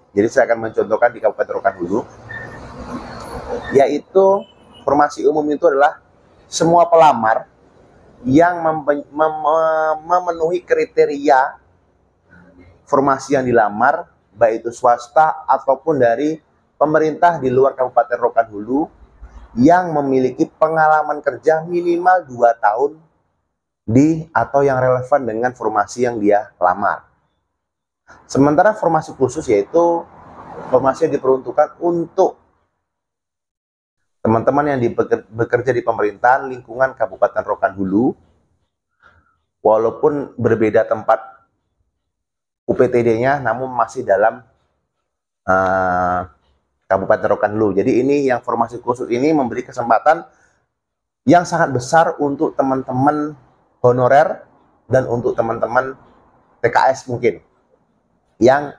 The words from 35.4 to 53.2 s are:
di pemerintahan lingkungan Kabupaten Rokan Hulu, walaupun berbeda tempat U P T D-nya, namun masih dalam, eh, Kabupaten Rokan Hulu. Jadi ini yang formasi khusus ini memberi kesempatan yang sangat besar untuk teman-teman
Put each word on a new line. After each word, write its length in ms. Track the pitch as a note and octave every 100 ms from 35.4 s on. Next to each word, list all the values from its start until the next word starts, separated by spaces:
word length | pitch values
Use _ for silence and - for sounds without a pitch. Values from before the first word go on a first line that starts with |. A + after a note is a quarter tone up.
| A2+ A#2+ B2+
di 80 | A#2+
pemerintahan 640 | A#2 A2 G#2 G2+ A#2+ C3+ C3+
lingkungan 480 | B2+ B2 A#2 C3
Kabupaten 480 | B2 G#2+ - G2+ G#2+
Rokan 320 | G#2 G#2 F#2+
Hulu, 400 | F#2+ F#2+ G2 C3+ - _ _ _ _ _ _ _ _ _ _ _ _ _ _
walaupun 800 | G#2+ A2 A2+ A2 D#3 D3 B2+ -
berbeda 480 | A2+ A2 A2 A2 G#2+
tempat 320 | A2 G#2 A2 - - _ _ _ _ _ _ _ _ _ _ _ _ -
U 80 | -
P 80 | B2+
T 160 | A#2+
D-nya, 400 | A#2 A2+ B2+ C#3+
namun 320 | B2 A#2 C3
masih 320 | B2 A2+ C3 G#2+
dalam, 320 | G2 A2 B2 _ _ _ _ _ _ _ _ _ _ -
eh, 720 | F#2 F#2 F#2+ F#2 F2+ F2+ F2+ F2+ _ _ _ _ _ _
Kabupaten 400 | F#2+ F#2+ G#2+ -
Rokan 240 | G2+ G#2+ G#2
Hulu. 160 | G#2+
Jadi 320 | F#2+ G2+ A2 C3+
ini 240 | C#3+ C3+
yang 80 | A#2+
formasi 400 | - A#2 A#2 A2+
khusus 320 | A#2 B2 -
ini 240 | A#2+ C#3+
memberi 320 | D#3 A#2+ A2+ -
kesempatan 560 | - - A2+ D3 E3 - _ _ _ _ _ _ _ _ _ -
yang 160 | F3
sangat 320 | E3+ E3+ D#3
besar 400 | B2+ - D#3+ E3+ -
untuk 320 | C#3+ C#3 D#3
teman-teman 800 | - C3+ C3 C3 B2+ C#3 D3+